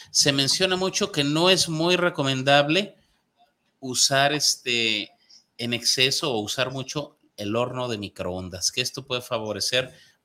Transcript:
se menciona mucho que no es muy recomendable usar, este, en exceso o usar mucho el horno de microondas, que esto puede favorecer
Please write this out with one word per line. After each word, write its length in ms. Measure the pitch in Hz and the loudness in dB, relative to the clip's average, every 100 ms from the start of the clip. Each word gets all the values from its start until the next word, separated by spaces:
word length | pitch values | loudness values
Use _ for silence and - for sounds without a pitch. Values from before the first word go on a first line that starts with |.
| - | -4
se 220 | - 151 | 0 2
menciona 420 | 139 135 - 185 185 | 2 2 2 0 0
mucho 380 | 190 185 208 | -2 -2 -2
que 100 | 151 | 0
no 260 | 143 156 180 | 0 4 4
es 200 | 180 - | 4 2
muy 260 | 156 170 180 | 0 2 2
recomendable 1000 | 175 170 135 131 131 143 147 170 208 - _ _ _ _ _ _ _ _ | 0 0 -2 0 4 6 6 0 -2 -8 _ _ _ _ _ _ _ _
usar, 540 | 131 120 - 135 143 | -6 0 2 4 4
este, 800 | 147 - - 127 120 113 107 95 _ _ - _ - | 2 0 -2 -2 0 2 0 -4 _ _ -20 _ -8
en 160 | 117 | -4
exceso 600 | 117 - - 135 139 156 | -2 0 2 2 0 -2
o 60 | 113 | -2
usar 320 | 104 - 127 | -2 -2 -4
mucho 460 | 135 127 151 143 _ _ - | -4 -8 -8 -10 _ _ -10
el 180 | 104 117 | -4 -2
horno 320 | 123 127 127 | -2 -4 -6
de 100 | 107 | -6
microondas, 720 | 95 - 90 90 92 90 - | -8 -8 -8 -6 -8 -6 -4
que 100 | - | -4
esto 240 | 127 - - | -6 -6 -8
puede 160 | 123 | -8
favorecer 720 | - 117 107 101 - 127 131 - - _ | -6 -6 -6 -6 -2 -2 -2 -8 -20 _